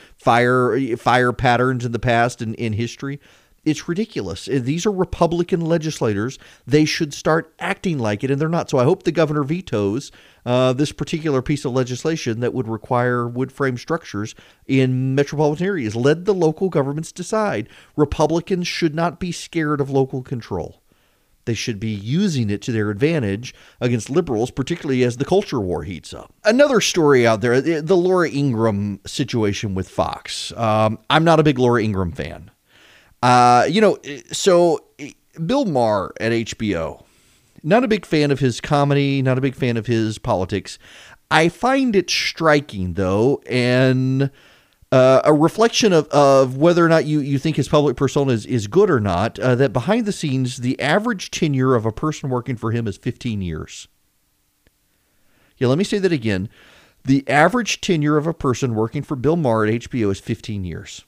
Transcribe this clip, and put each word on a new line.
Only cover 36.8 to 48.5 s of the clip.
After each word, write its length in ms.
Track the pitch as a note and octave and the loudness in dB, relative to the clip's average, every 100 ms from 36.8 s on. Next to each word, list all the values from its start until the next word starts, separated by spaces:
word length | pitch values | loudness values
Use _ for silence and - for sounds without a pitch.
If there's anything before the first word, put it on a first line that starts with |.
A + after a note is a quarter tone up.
| D#2 - _ _ _ _ _ - | -4 -10 _ _ _ _ _ -12
not 220 | D3+ A3+ | 0 0
a 40 | B3+ | 2
big 180 | G#3+ - | -2 0
fan 240 | D#3 C#3+ | 0 2
of 100 | C3+ | 2
his 200 | C3 - | 0 -2
comedy, 600 | - D3 C#3+ C#3+ C#3 C#3 | -2 0 2 2 0 0
not 160 | C3 B2+ | 0 0
a 60 | |
big 120 | C3+ | -2
fan 220 | - B2+ A#2 | -2 -2 -2
of 100 | G#2+ | -2
his 320 | A#2 A2 G#2+ | 0 0 -4
politics. 600 | A#2+ F#2 F#2 G2 - - - - - - _ | -2 -2 -2 -4 -6 -16 -20 -20 -20 -20 _
I 180 | D#3 E3+ | 2 2
find 460 | - B3+ C4+ B3+ | 0 0 0 2
it 140 | G3+ - | 0 0
striking, 840 | - - - D#3+ D3+ C#3+ G2+ F2+ | -4 -4 0 2 2 0 -6 -4
though, 480 | E2+ F#2 G2+ B2+ - - | -2 0 2 2 0 -2
and, 840 | B2 B2 B2+ C3 C3 C3 C3 C#3 - _ _ _ _ _ | -2 2 2 2 2 0 0 -2 -4 _ _ _ _ _
uh, 300 | C3 C3 C3 | 4 6 6
a 100 | - | 4
reflection 580 | D3+ D#3+ - A#3 - G#3+ | 4 2 2 2 4 4
of, 160 | E3 D3 | 4 4
of 480 | D3 C#3 C3+ B2+ C3+ | 4 6 6 4 4
whether 280 | E3+ E3+ | 4 6
or 40 | E3 | 4
not 160 | D#3+ | 4
you, 160 | D3 D3+ | 2 -2
you 180 | C#3 C#3 | 0 -2
think 180 | E3 D3+ | 0 -2
his 120 | C3 | 2
public 280 | D#3 C#3+ A#2+ | 2 2 0
persona 360 | C3+ D3 C#3 | 0 0 0
is, 140 | A2+ | 0
is 200 | - | -2